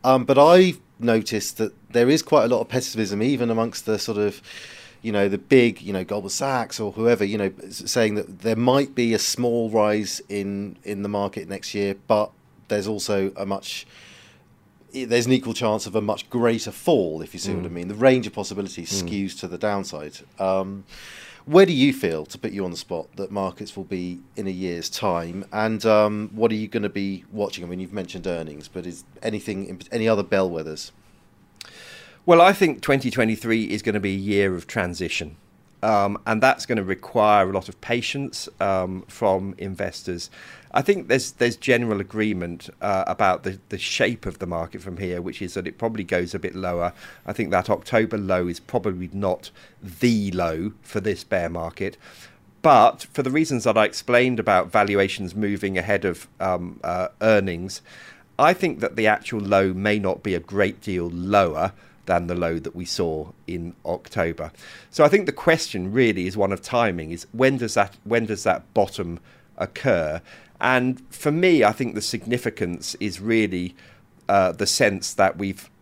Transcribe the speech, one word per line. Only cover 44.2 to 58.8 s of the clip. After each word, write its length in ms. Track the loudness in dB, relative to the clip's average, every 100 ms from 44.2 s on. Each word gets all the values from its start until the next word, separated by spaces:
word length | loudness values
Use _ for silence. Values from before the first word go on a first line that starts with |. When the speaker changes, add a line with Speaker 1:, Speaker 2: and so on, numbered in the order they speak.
| -10
Speaker 2:
of 140 | -8
the 80 | -8
market 340 | -6 -6 -10
from 160 | -14 -8
here, 240 | -6 -6
which 200 | -8 -10
is 120 | -8
that 140 | -8 -10
it 100 | -6
probably 260 | -6 -6
goes 300 | -2 -2 -2
a 60 | -6
bit 160 | -8 -6
lower. 360 | -6 -2 -4 -6 -20 -16 -10
I 60 |
think 180 | -6 0
that 180 | 0 0
October 480 | -4 2 0 2 -2
low 300 | -2 0 0
is 120 | -6
probably 500 | -6 -4 -4 -6 -8
not 380 | -4 -2 -2 -8 -20 -20 _
the 500 | -20 0 2 2 0
low 420 | -2 -2 -2 -6 -10
for 180 | -8 -4
this 240 | -4 -6
bear 260 | -2 -2 -2
market. 460 | -4 -8 -6 -8 -8 -20 -20 -20 _ _ _
But 420 | 6 8 8 4 -8
for 80 | -4
the 80 | 0
reasons 360 | 0 0 0 2
that 120 | 4
I 80 | 2
explained 540 | 0 2 4 4 0
about 320 | 4 2 4
valuations 640 | 2 4 2 2 -2 -8 -4
moving 420 | -2 -2 -2 -2
ahead 260 | 0 0
of, 240 | 0 -4 -12 _
um, 400 | -2 -2 -6 -8
uh, 260 | -6 -4 -4 _
earnings, 600 | 4 4 2 -6 -8 -12 -18 -20 -20 -20 _ 2
I 140 | 4
think 260 | 4 -2
that 160 | -2